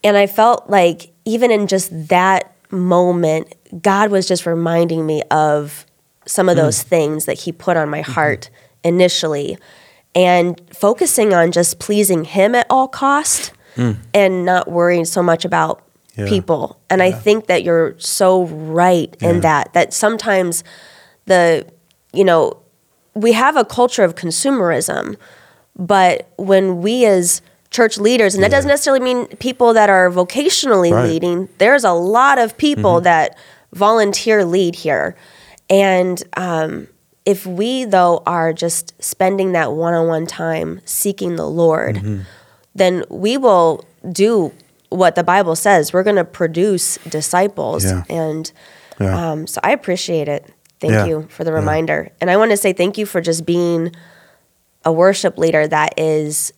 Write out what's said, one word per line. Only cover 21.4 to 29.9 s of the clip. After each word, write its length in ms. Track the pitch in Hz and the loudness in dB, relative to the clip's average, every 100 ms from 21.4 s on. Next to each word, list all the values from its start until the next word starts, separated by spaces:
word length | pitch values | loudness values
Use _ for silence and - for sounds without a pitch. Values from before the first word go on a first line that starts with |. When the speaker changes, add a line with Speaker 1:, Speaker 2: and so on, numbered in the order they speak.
| 170 160 - _ _ _ _ | 4 0 -4 _ _ _ _
Speaker 1:
you 100 | - | 0
know, 340 | 190 165 123 - _ _ _ _ _ | 2 4 0 -4 _ _ _ _ _
we 200 | 220 226 | -2 0
have 220 | 226 262 311 | 2 2 0
a 60 | 233 | -2
culture 380 | - 247 247 | 0 0 2
of 120 | 180 165 | 0 0
consumerism, 1000 | 175 165 277 269 180 151 - 69 - 202 - - _ _ _ - | -8 -4 -2 0 0 -2 -4 -6 -8 -12 -18 -20 _ _ _ -12
but 500 | 175 196 180 - - - | 0 4 4 2 -6 -10
when 440 | 196 190 190 175 | 2 2 2 -2
we 240 | 196 247 226 | -2 2 2
as 360 | 190 175 - _ _ _ | 2 0 -4 _ _ _
church 280 | - 226 220 | 0 0 2
leaders, 340 | 208 247 202 | 0 2 2
and 80 | 190 | 2
that 60 | 196 | 2
Speaker 2:
Yeah. 80 | 277 | 2
Speaker 1:
doesn't 120 | 277 | 2
necessarily 320 | 285 294 269 | 0 2 0
mean 240 | 254 247 - - | 0 -2 -4 -8
people 340 | 247 247 233 | -8 2 4
that 160 | 226 | 6
are 200 | 208 | 4